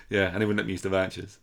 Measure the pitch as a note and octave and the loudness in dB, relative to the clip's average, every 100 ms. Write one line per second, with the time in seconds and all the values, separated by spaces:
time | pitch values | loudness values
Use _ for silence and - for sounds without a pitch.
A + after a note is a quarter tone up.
0 | - G#2 F#2 F#2+ G#2+ G#2 F2+ F#2 F#2+ F#2+ | -2 2 2 2 0 0 -2 -4 0 0
1 | F#2 F#2 G2 - | 0 -6 -14 -18